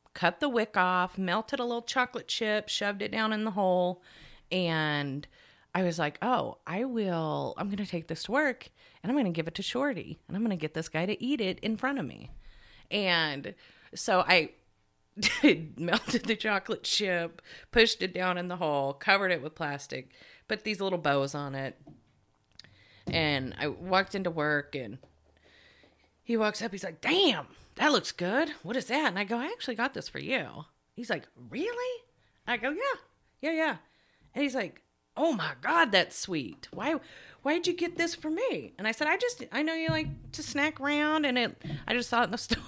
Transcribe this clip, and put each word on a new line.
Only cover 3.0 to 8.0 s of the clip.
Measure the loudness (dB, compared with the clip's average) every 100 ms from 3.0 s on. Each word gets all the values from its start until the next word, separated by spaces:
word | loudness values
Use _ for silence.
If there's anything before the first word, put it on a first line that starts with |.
it | -4
down | 0 0
in | 0
the | -2
hole. | 2 4 4 2 0 -10 -20 -20 -20 -6
And | -2 0 0 0 0 -2 -4 -8 -20 -20 -20 _
I | 0
was | 0 0
like, | -2 0
"Oh, | 0 2 0 -6 -8
I | -4
will, | -2 0 0 0 0 -2 -4 -4
I'm | -4
gonna | -4 -4
take | -6